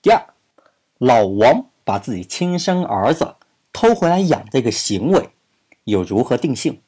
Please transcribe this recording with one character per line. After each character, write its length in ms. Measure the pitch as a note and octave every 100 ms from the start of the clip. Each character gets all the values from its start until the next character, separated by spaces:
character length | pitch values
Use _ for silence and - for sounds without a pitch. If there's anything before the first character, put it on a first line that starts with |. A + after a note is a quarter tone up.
第 100 | -
二， 120 | - - _ _ _ _ _ _ _
老 260 | B2+ A#2+
王 420 | G2+ G2 A#2+ E3+ C4 _
把 160 | - G2
自 160 | -
己 80 | G2+
亲 340 | F#2 - F3+ F3+
生 280 | F3+ F3+
儿 280 | F3+ G#2+ G#2
子 220 | D#3+ - - _ _ _
偷 200 | - A3+
回 160 | A3+ E3+
来 120 | F3
养 240 | F#3+ D3+ -
这 100 | C3+
个 80 | A#2
行 400 | G#2 - G2+ A#2+
为 200 | F#3 - _ _ _ _ _
又 220 | - G2+
如 180 | F2+ G2+
何 140 | B2 B2
定 180 | D#3
性 260 | B2+ D#3+ -